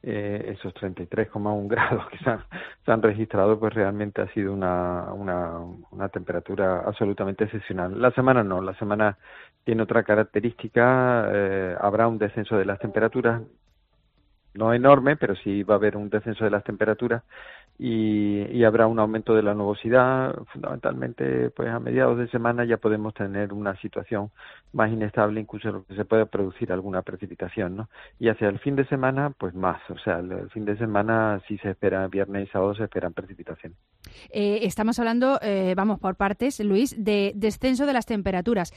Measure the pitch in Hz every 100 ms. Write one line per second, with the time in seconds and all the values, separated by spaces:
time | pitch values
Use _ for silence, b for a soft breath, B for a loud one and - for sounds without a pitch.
0 | - 110 104 104 101 98 98 - 98 90
1 | 87 120 107 107 104 104 101 117 - 110
2 | - - - 110 - B B B - 113
3 | 110 104 110 101 98 107 110 110 98 104
4 | 104 98 98 - 98 98 92 90 90 90
5 | 90 95 98 90 85 85 85 90 - 95
6 | 95 98 87 87 - 98 95 90 107 104
7 | 104 101 98 95 104 107 - 92 90 101
8 | 123 120 131 127 104 92 95 92 104 104
9 | 107 98 B B B _ - 113 107 113
10 | 107 107 107 104 117 - 110 - 120 131
11 | 127 120 104 101 98 98 92 87 101 104
12 | 117 113 104 113 104 107 95 98 113 104
13 | 110 131 120 117 110 _ _ _ _ _
14 | _ _ _ _ _ 101 110 120 135 139
15 | 131 151 110 95 - 98 98 101 104 104
16 | 104 107 113 104 107 101 - 101 107 107
17 | 123 117 _ B B B B _ 127 113
18 | 110 104 104 101 101 120 113 113 113 113
19 | 107 110 107 110 104 104 101 104 113 127
20 | 127 131 131 - - 135 - - - 127
21 | 127 120 135 127 123 - 123 117 120 123
22 | 127 120 120 123 117 120 120 113 110 107
23 | 107 - 101 98 104 101 104 95 - -
24 | 92 107 104 B B B _ - 110 113
25 | 107 110 104 107 104 107 110 98 90 98
26 | 101 110 110 98 98 - 113 92 95 92
27 | 92 95 95 87 87 - 92 95 110 B
28 | B B 117 107 104 101 - 139 135 139
29 | 131 135 147 135 95 87 92 82 - 82
30 | - 85 90 92 92 110 104 104 110 104
31 | 107 113 110 101 - 104 104 92 104 95
32 | 95 95 98 98 98 101 95 104 107 92
33 | 87 82 92 101 - 85 85 - _ _
34 | B B B 226 202 208 214 - 214 240
35 | 226 233 262 277 - 196 185 185 202 190
36 | 190 185 196 202 254 - 208 196 262 -
37 | 208 208 202 208 214 - 262 254 285 262
38 | 208 220 190 190 175 226 170